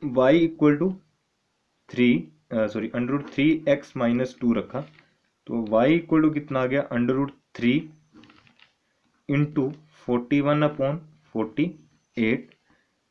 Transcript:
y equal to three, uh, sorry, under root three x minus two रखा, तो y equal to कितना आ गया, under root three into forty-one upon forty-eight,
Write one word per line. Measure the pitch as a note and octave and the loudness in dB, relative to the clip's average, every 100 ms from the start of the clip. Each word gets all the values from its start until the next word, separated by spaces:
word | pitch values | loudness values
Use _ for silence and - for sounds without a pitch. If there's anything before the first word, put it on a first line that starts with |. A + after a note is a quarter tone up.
y | D3 B2+ B2+ E3 | -4 0 4 4
equal | D#3+ - D3 D3 | 2 2 2 4
to | F#3 F#3+ _ _ _ _ _ _ _ _ _ | 0 -4 _ _ _ _ _ _ _ _ _
three, | B2 B2 A#2+ - _ - | 2 2 2 -2 _ -8
uh, | A2+ G#2+ | -2 -2
sorry, | A#2 A2 | -2 -6
under | A#2+ B2 | -6 -4
root | C#3+ C#3+ | -4 -4
three | - D3 D#3 - | 0 2 2 0
x | C#3+ - C3 | -2 -2 -2
minus | A#2+ A#2+ B2+ - | 0 0 -2 -2
two | A#2+ G#2+ | 0 0
रखा, | - C3+ D3+ _ _ _ _ _ - | -2 -8 -10 _ _ _ _ _ -8
तो | A#2 G#2+ | -6 0
y | A2 C3 | 2 4
equal | E3 E3 D#3+ D#3 | 2 2 2 2
to | |
कितना | C#3+ D3 C3 | 0 -4 -4
आ | B2+ | -2
गया, | C#3 - | -2 -2
under | B2 A#2+ C3 | -2 0 0
root | C#3 - _ - | -2 -8 _ -2
three | A#2+ C#3+ E3 - _ - - _ _ _ _ _ _ _ _ _ - | 0 0 -2 -18 _ -20 -20 _ _ _ _ _ _ _ _ _ -4
into | C#3+ D3 C#3+ C3 - _ _ - | -2 0 -2 -4 -6 _ _ -4
forty-one | A#2+ A#2+ C#3+ C#3+ D3 D3 | -2 0 0 2 2 0
upon | D3 C3+ D#3 - _ _ A2+ | -2 -4 -4 -10 _ _ -6
forty-eight, | - - E3+ - _ _ _ - A2 C3 - _ _ _ _ _ _ | -6 -2 -4 -4 _ _ _ -4 -2 -2 -6 _ _ _ _ _ _